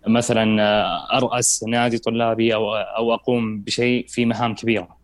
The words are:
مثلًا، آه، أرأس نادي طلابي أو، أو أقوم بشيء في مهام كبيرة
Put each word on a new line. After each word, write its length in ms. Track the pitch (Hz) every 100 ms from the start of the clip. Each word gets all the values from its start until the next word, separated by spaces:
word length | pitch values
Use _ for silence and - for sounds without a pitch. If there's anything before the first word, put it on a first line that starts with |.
| 107
مثلًا، 560 | 117 120 113 110 107
آه، 540 | 104 104 92 85 - 131
أرأس 480 | 123 123 117 - 113
نادي 300 | 117 120 113
طلابي 560 | 117 113 117 113 117
أو، 200 | 110 104
أو 400 | 107 98 104 117
أقوم 460 | 113 - 123 110 107
بشيء 460 | 101 - 123 123 -
في 160 | -
مهام 300 | 117 110 120
كبيرة 420 | 107 113 107 90 -